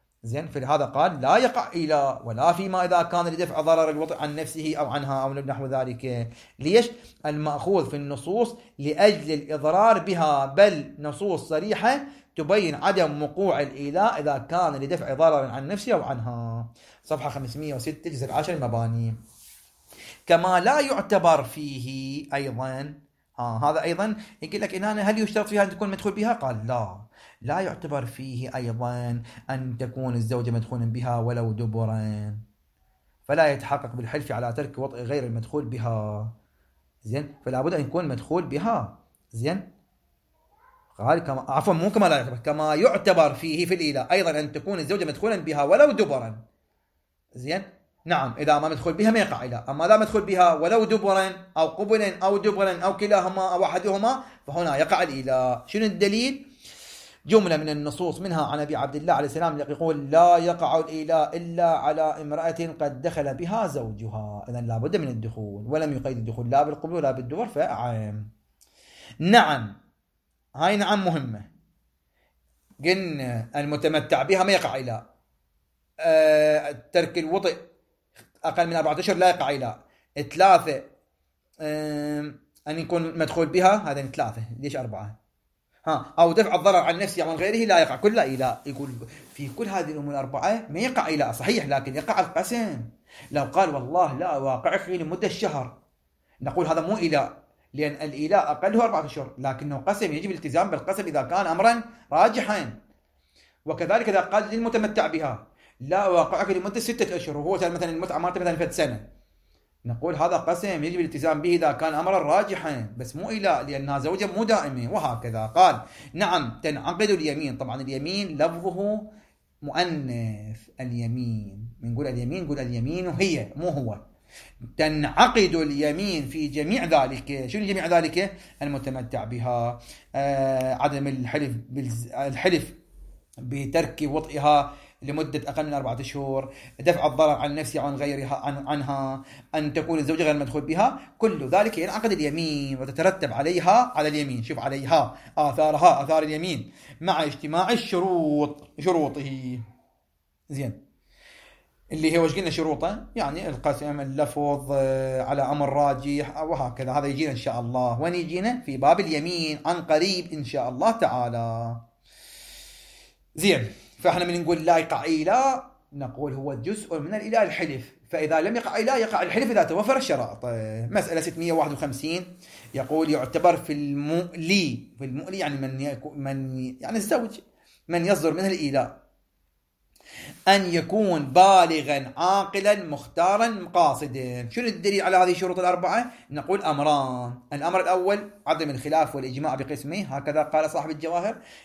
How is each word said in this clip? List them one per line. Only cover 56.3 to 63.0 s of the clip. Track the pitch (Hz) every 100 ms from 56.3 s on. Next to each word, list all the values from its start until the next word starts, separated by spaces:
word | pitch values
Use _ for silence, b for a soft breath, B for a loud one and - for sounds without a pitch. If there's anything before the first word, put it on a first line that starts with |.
| 277 - B B B B B B B 143
جملة | 214 185 151
من | 156
النصوص، | 147 147 - 175 147
منها | 190 160
عن | 143 151
أبي | 147 135
عبد | 135 147
الله | 160
عليه | 139 147
السلام | 156 170 147
يقول: | 143 143 165 147 139
"لا | 160 175 170
يقع | 170 170 151 160
الإيلاء | 160 156 156 160 151 170
إلا | 170 170 170 156
على | 147 156
امرأة | 156 151 147 151 165 165 170 -
قد | 147 127